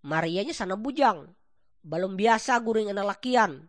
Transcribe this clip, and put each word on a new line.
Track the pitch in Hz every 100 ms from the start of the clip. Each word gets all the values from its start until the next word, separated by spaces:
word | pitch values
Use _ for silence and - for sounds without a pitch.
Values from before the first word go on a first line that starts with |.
| 147
Marianya | 160 165 175 233
sana | 339 185 190
bujang, | 233 285 262 175 143 _ _ _ _ _
belum | 156 156 190
biasa | 190 214 220 - 240
guring | 226 220 208
anak | 202 202 196
lakian. | 254 247 208 135